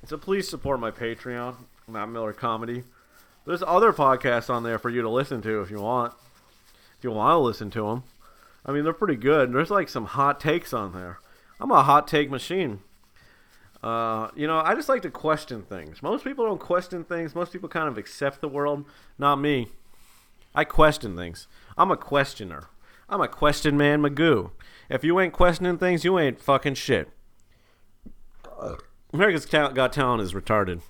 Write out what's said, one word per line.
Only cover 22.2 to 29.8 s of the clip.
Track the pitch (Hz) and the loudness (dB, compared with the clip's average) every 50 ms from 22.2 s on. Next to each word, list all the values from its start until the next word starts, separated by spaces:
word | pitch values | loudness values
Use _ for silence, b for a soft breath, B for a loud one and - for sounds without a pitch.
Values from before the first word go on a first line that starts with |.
| 139 139 - - 107 92 82 71 - - _ - b b b b b | 0 0 -4 -12 -14 -14 -12 -14 -16 -18 _ -20 b b b b b
I'm | b 202 196 | b -2 -2
a | 165 - | -2 -2
question | - - - 151 147 - - 156 143 | -2 2 2 2 2 4 2 2 4
man | 143 147 143 147 151 | 4 4 6 4 4
Magoo. | 147 143 143 139 160 165 147 110 87 90 - B B B B B B B | 2 2 2 2 4 4 4 4 2 -4 -10 B B B B B B B
If | - 131 - | -6 -2 0
you | 156 170 185 | 2 2 2
ain't | 190 175 - | 2 0 4
questioning | - 175 180 170 160 180 180 180 | 6 6 6 6 2 0 -2 0
things, | 165 185 180 180 165 - | 2 2 2 2 2 2
you | 170 190 185 | 2 2 4
ain't | 160 139 120 - | 2 2 0 -2
fucking | - - 139 135 - 147 135 | 0 2 2 2 2 -2 -4
shit. | - - - 131 95 73 - - - - - _ _ - _ _ _ _ _ _ _ _ _ - _ _ - - - - - - - - - - - - - - - - - - _ _ _ - | -4 0 0 0 0 0 -4 -10 -20 -20 -20 _ _ -20 _ _ _ _ _ _ _ _ _ -20 _ _ -20 -20 -18 -20 -20 -20 -20 -20 -20 -16 -12 -12 -10 -10 -12 -16 -20 -20 _ _ _ 0
America's | 143 190 214 180 156 - | 4 4 4 4 2 -2
Ta-, | - - 156 147 143 135 | 0 2 2 2 2 2
Got | 135 | 2